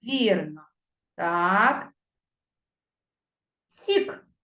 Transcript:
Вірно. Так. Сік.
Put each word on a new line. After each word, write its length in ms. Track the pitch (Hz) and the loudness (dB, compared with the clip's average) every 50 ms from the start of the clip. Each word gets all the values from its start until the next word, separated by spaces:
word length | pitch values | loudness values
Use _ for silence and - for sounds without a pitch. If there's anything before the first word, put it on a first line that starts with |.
Вірно. 640 | - 240 277 262 233 208 185 165 151 151 151 156 151 _ _ _ _ _ _ _ _ _ _ | -8 -4 -2 0 2 2 2 2 0 -6 -12 -16 -20 _ _ _ _ _ _ _ _ _ _
Так. 800 | - 170 170 170 170 175 185 190 202 226 262 285 277 - - _ _ _ _ _ _ _ _ _ _ _ _ _ _ _ _ _ _ _ _ _ _ _ _ _ _ _ _ _ _ _ _ _ _ _ | -6 -4 -2 0 0 2 2 2 4 4 2 2 -2 -8 -14 _ _ _ _ _ _ _ _ _ _ _ _ _ _ _ _ _ _ _ _ _ _ _ _ _ _ _ _ _ _ _ _ _ _ _
Сік. 600 | _ _ - - - 392 392 - - - - - _ _ _ | _ _ -10 -4 -2 0 0 0 -2 -8 -14 -18 _ _ _